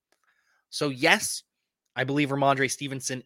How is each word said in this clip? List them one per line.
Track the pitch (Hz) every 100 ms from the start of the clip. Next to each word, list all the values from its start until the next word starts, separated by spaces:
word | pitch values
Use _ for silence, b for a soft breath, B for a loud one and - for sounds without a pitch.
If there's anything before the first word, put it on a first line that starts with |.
| _ _ _ _ _ _ _
So | - 147
yes, | 127 165 208 - - - _ _ _ _ 123
I |
believe | 131 143 139
Rhamondre | 139 139 135 131
Stevenson | - 143 135 - 127